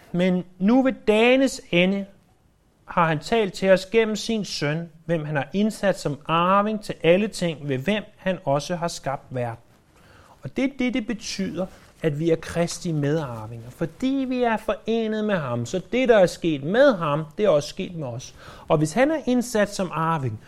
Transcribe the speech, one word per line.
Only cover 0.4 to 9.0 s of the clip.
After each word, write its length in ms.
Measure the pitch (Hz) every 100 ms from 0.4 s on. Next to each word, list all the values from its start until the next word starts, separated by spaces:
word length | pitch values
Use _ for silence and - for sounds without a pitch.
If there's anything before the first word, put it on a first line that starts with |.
| - -
nu 240 | 190 254
ved 100 | 262
dagenes 680 | - - 214 240 262 262 - -
ende 360 | 175 185 196 196 - _ _ _ _ _ _
har 220 | - 185 160
han 120 | 151
talt 340 | - 226 196
til 180 | - 190
os 160 | 185 -
gennem 300 | 226 220 208
sin 280 | - 220
søn, 460 | 180 - 147 160 170 -
hvem 200 | - 165
han 120 | 147 147
har 120 | 131
indsat 480 | 196 214 - 196 -
som 180 | 151 135 -
arving 580 | 165 180 202 208 214
til 100 | - -
alle 260 | 165 185 214
ting, 400 | - 175 139 143
ved 100 | 131
hvem 260 | 147 208 - _
han 220 | 190 180
også 320 | 143 143 147 175
har 120 | 170
skabt 360 | -